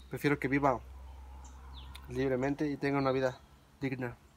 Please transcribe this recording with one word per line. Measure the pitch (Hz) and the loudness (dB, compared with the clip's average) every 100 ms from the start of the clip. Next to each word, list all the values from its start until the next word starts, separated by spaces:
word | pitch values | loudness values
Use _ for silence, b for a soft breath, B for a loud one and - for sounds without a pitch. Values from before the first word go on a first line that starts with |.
| - | -10
prefiero | 131 147 143 | 0 2 4
que | 127 | 4
viva | 139 139 117 - - - - - - - - - - - - - | 4 4 4 -2 -16 -16 -16 -16 -16 -16 -18 -16 -16 -16 -16 -6
libremente | 127 135 127 139 139 151 | -2 2 2 2 0 0
y | 139 | 0
tenga | 143 139 | 2 4
una | 135 | 4
vida | 131 131 127 - - - - | 4 2 -2 -12 -20 -20 -6
digna. | 131 131 120 - - | -4 -2 -4 -6 -18